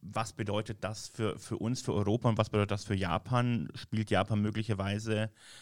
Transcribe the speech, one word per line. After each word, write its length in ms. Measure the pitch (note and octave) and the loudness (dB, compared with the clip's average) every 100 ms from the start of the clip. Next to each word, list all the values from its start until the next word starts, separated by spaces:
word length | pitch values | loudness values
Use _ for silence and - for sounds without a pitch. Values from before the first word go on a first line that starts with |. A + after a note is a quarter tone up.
Was 320 | F#2+ G#2 A2 | -6 -4 -4
bedeutet 500 | - G#2 G#2 A2 A2 | -4 -2 -2 -4 -4
das 240 | F#2 G#2+ - | -6 -6 -10
für, 320 | - A2 - | -2 -2 -2
für 180 | - - | -6 -4
uns, 240 | A2+ B2+ | -2 -2
für 120 | - | -2
Europa 360 | F2 G2+ G#2+ A#2+ | 0 2 2 4
und 80 | A2 | 2
was 120 | G#2+ | 2
bedeutet 220 | G#2+ G2+ | 2 2
das 120 | G#2 | 0
für 100 | - | 0
Japan? 760 | G2 F#2 D#2+ - B2 B2 A#2 C#2+ | 0 2 0 2 2 2 0 -2
Spielt 380 | - - G#2+ G#2+ | -8 -4 -2 2
Japan 300 | F#2+ G2+ G#2+ | 2 4 2
möglicherweise 920 | G#2+ G#2+ A2 G2 G2 G#2 A2 G#2+ A2 - - - | 2 0 -2 0 0 -2 0 0 -2 -6 -20 -20